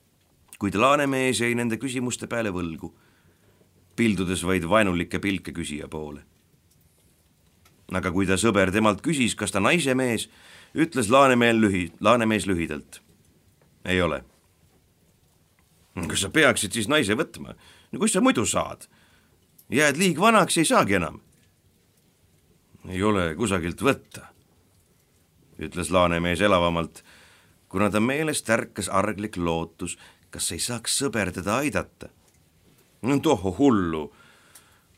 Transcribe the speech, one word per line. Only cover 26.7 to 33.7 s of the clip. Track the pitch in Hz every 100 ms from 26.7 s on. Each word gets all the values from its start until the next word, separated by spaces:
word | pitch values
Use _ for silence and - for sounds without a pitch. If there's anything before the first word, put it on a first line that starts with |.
| 85 82 - - - - _ _ _ _
kuna | 92 101
ta | 104
meelest | 113 139 156 147 -
ärkas | 117 113 - 95
arglik | 98 104 95 104 90
lootus, | 85 82 82 - 90 - - _ _
kas | - -
ei | 87
saaks | - 120 - -
sõber | 139 113 92
teda | 90 90 117
aidata. | 147 98 78 - - _ _ _ _ _ _ _ _ _
"No | 110 143
toh | 156 120 95 87
hullu. | 139